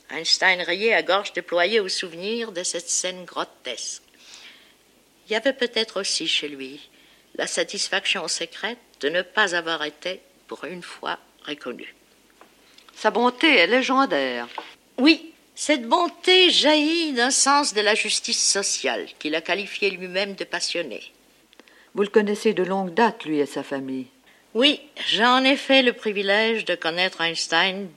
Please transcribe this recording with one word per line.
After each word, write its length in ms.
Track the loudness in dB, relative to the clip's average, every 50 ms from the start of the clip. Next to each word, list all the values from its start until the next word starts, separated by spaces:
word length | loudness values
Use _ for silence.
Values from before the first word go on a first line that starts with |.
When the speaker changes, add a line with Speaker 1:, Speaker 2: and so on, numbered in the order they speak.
| _ -14
Speaker 1:
Einstein 500 | -10 -6 -2 0 2 2 4 2 2 2
riait 320 | 0 -2 -2 0 2 2 2
à 80 | 2
gorge 320 | 2 2 2 2 0 -2 -8
déployée 460 | -8 -6 -2 0 2 2 2 2 2
au 100 | 0 0
souvenir 640 | -4 -6 -8 -8 -10 -8 -6 -6 -4 -4 -6 -8
de 100 | -8 -8
cette 280 | -6 -6 -6 -6 -6 -4
scène 360 | -4 -4 -4 -4 -8 -10 -12
grotesque. 800 | -10 -8 -8 -8 -8 -10 _ -12 -10 -10 -10 -10 -10 -12 -12 _ _ _ -20 -20 -20 -20 -20 -20 -20 -20 -20 -20 _ _ _ _ _ _ _ _ _ _ _ _
Il 60 | -4 -4
y 20 |
avait 180 | -2 0 0 0
peut-être 460 | 0 -2 -2 -2 -2 -4 -4 -4 -6
aussi 280 | -4 -4 -4 -4 -2
chez 200 | -2 -2 -4 -4
lui 420 | -6 -10 -10 -12 -12 -14 -16 -20 -20 _ _ _ _ _ _ _ _ -8
la 120 | -8 -6
satisfaction 800 | -4 -4 -4 -4 -4 -4 -6 -4 -2 -2 -2 0 -2 -2 -2 -2
secrète 500 | -6 -6 -6 -6 -8 -10 -8 -8 -8 -8 -10 _ _ _ -4
de 100 | -4 -2
ne 140 | 0 -2 -2
pas 320 | -2 0 0 2 2 0
avoir 280 | -2 -2 -2 -4 -4 -4
été, 380 | -6 -8 -8 -10 -10 -10 -10 _ _ _ _ _
pour 160 | -14 -14 -12 -12
une 180 | -12 -12 -12 -14
fois, 340 | -16 -14 -10 -8 -8 -8 -8 _ _ _ _ -12
reconnu. 500 | -12 -12 -10 -10 -10 -10 -12 -14 -18 -20 _ _ _ _ _ _ _ _ -20 -20 _ _ _ _ _ _ -20 -20 -20 -6
Speaker 2:
Sa 160 | -2 0 0
bonté 480 | 2 4 2 2 2 4 4 6 6
est 100 | 6 6
légendaire. 800 | 6 4 2 2 2 2 2 2 2 2 0 0 -2 -4 -6 -8 -10 -12 -14 -16 -16 -18 _ _ _ _
Speaker 1:
Oui, 360 | 4 4 4 4 4 0 -16 -20 _ _ _ -14
cette 320 | -6 0 0 0 0 0
bonté 640 | 2 2 2 2 0 -4 -2 2 4 6 6 6 6
jaillit 640 | 4 4 4 4 4 4 4 2 0 0 0 0 0
d'un 180 | 0 0 2
sens 420 | 2 2 4 4 4 4 2 0 0
de 80 | 0
la 140 | 2 2 2
justice 480 | 2 0 -2 -2 -4 -2 -2 -2 0 2
sociale 640 | 2 0 0 0 -2 -2 -2 -2 -2 -2 -4 -6 -10 -10
qu'il 160 | -8 -6 -4 -4
a 80 | -4
qualifié 480 | -2 -2 -4 -4 -4 -6 -6 -2 -2 -2
lui-même 460 | -2 -4 -8 -6 -4 -4 -4 -4 -6
de 80 | -10 -10
passionné. 580 | -8 -6 -6 -4 -4 -4 -4 -6 -6 -8 -14 -14 -18 _ _ _ _ _ _ _ _ _ -20 -20 _ _ _ _ _ -2
Speaker 2:
Vous 80 | -2 0
le 60 | 4
connaissez 440 | 4 4 4 2 0 0 2 2 2
de 100 | 2 0
longue 300 | 0 0 -2 -2 -2 2
date, 320 | 2 2 2 2 -2 -6
lui 140 | -2 0 0
et 80 | 0
sa 160 | 0 -2 -8 -6
famille. 440 | -6 -6 -6 -6 -6 -6 -8 -8 -10 _ _ _ _ _ _ _ _ 0
Speaker 1:
Oui, 280 | 4 4 4 4 2 -4 -14 -12 -8 -4
j'en 360 | -2 0 4 4 6 6 6 4
ai 140 | 4 2
fait 240 | 2 2 4 6 6
le 120 | 6 4 2
privilège 720 | 0 -2 -4 -2 -2 0 2 2 2 2 2 0 -2 -2
de 120 | -2 -2
connaître 460 | -2 -2 -2 0 0 0 -2 0 -2
Einstein 680 | -2 -2 -2 -4 -4 0 2 2 2 2 0 -4 -8 -12 -10